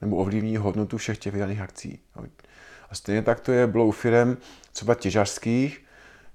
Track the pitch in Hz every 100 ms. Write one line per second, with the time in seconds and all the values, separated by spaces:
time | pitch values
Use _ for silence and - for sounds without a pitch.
0 | 104 92 95 107 110 110 101 107 104 113
1 | - 104 101 101 98 104 92 - - -
2 | _ - - _ _ - - - - 98
3 | - 107 113 117 - 123 120 110 113 104
4 | 120 117 120 123 - - - - 104 117
5 | 98 104 98 - 113 120 143 - - -
6 | - - -